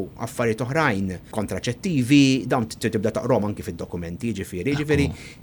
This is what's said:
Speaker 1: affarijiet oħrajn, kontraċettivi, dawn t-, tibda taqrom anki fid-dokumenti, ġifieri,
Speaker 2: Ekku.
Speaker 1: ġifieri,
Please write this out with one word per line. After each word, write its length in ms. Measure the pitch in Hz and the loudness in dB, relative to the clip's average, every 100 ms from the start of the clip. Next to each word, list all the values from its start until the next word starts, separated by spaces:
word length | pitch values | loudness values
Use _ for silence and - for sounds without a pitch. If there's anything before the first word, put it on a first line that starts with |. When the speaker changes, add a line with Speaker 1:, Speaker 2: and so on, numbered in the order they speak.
| 92 - 117 | -2 -6 -8
Speaker 1:
affarijiet 380 | - 120 110 123 | -2 0 0 -2
oħrajn, 460 | 151 151 98 95 90 - | 0 2 2 -2 -4 -6
kontraċettivi, 920 | - 104 139 123 117 196 147 120 143 135 131 113 | -6 -4 -4 -4 -4 0 0 6 6 8 4 0
dawn 180 | 135 113 | 0 -2
t-, 80 | - 113 | -2 -2
tibda 220 | 110 107 | 0 0
taqrom 340 | 107 120 120 104 | -2 2 2 2
anki 220 | 101 90 | -4 -8
fid-dokumenti, 640 | 87 - 90 85 87 117 | -8 -8 -8 -8 -6 -4
ġifieri, 400 | 98 95 90 104 | -4 -6 -4 -2
Speaker 2:
Ekku. 80 | 147 | -2
Speaker 1:
ġifieri, 280 | 147 147 139 - - - | 2 2 2 -2 -14 -18